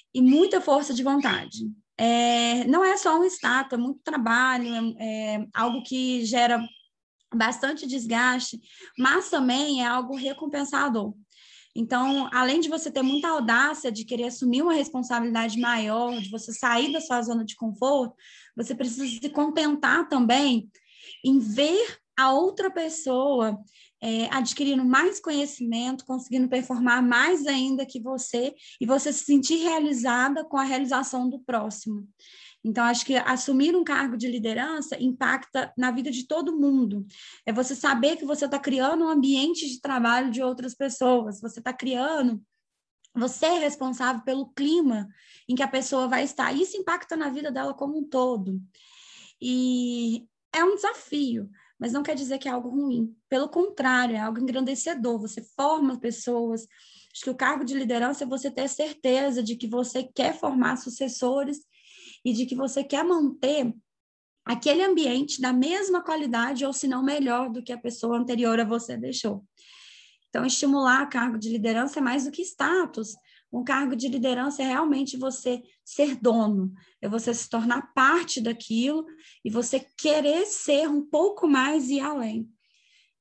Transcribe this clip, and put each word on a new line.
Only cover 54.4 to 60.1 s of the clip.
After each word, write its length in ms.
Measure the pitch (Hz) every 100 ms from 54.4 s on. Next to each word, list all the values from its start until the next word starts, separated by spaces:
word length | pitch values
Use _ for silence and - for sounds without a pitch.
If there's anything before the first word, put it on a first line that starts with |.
| 254 240 262 269 - 330 240 233
Você 240 | 208 - - -
forma 420 | 277 320 277 247
pessoas. 680 | 240 233 - 240 233 226 220 _ - - _
Acho 120 | -
que 60 | -
o 40 |
cargo 300 | 254 262 294
de 100 | 262
liderança 500 | 277 254 240 240 285
é 20 | 269
você 240 | 262 277
ter 180 | 269 269
certeza 760 | - 302 302 262 254 277 247
de 140 | 220 233
que 100 | 233
você 380 | 233 247 262
quer 340 | 254